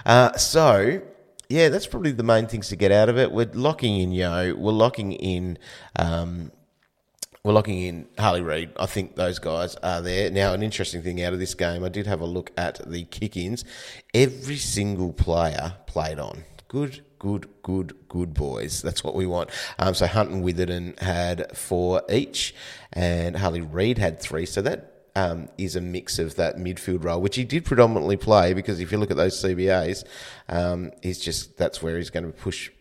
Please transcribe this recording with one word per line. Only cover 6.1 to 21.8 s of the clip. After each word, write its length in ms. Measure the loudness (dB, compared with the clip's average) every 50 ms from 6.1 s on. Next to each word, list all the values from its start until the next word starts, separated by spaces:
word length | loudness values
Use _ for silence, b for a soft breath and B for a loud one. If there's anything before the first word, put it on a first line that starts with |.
| 0 -2 -4 -4 -6 -8 -10 -10 -14 _ _ _ _ _ _ _ _ _ _ _ _ -16 -16 -16 _ -6 0
we're 100 | 4 4
locking 300 | 4 4 2 -2 -4 -4
in 260 | -6 -6 -8 -12 -12 -6 0
Harley 220 | 2 2 2 2
Reid. 300 | 0 -2 -2 -2 -4 -6 -6 -6
I 80 | -4
think 300 | -4 -2 -4 -6 -6 -4
those 220 | -2 -2 -2 -2 -4
guys 380 | -4 -4 -2 -2 -4 -4 -6 -6 -4
are 180 | -4 -2 -2
there. 300 | -4 -2 -2 0 0 0
Now, 240 | 2 2 2 2 2
an 80 | 0 -2
interesting 400 | -4 -4 -4 -6 -6 -6 -6 -6
thing 200 | -6 -4 -2 -2
out 120 | -2 -2
of 40 | -2
this 160 | -4 -6 -4
game, 300 | -2 -2 -2 -2 -2 -4
I 60 | -6
did 160 | -4 -4 -4
have 160 | -4 -4 -4 -4
a 40 |
look 240 | -4 -6 -6 -8 -8 -6
at 240 | -6 -4 -4 -6 -8 -10 -10
the 140 | -10 -10 -10
kick-ins. 580 | -10 -10 -8 -8 -6 -6 -6 -6 -6 -6 -8 -10 B B B B B B B B B 4
Every 420 | 4 4 4 2 -4 -10 -8 -8
single 560 | -6 -6 -4 -2 -2 -2 -2 -2 -2 -4 -4 0
player 640 | 0 2 2 4 2 2 2 0 -2 -6 -8 -8 -12 -14
played 340 | -8 -4 -4 -4 -4 -4 -8
on. 260 | -8 -10 -10 -14 -16 -20 -20 -20 -16
Good, 380 | -8 -6 -4 -4 -4 -8 -12 -20 _ _ -10
good, 280 | -6 -4 -4 -4 -6 -10 -20 _ -6
good, 320 | -4 -2 -2 -2 -4 -8 -16 _ -8
good 260 | -4 -4 -4 -4 -2
boys. 480 | -2 -2 -2 -4 -6 -6 -6 -6 -6 -6
That's 220 | -6 -6 -4 -4
what 100 | -4 -2
we 120 | -2 -2
want. 220 | 0 0 -2 -4 -4 B B B B B B
Um, 160 | 0 0 2
so 120 | 2 2
Hunt 240 | 2 2 2 0 0
and 120 | 0 -2 -2
Witherden 560 | -2 0 0 -2 -2 -2 -4 -6 -8 -8 -6
had 580 | -2 -2 0 0 0 -2 -2 -4 -6 -8 -8
four 460 | -12 -6 -2 -2 0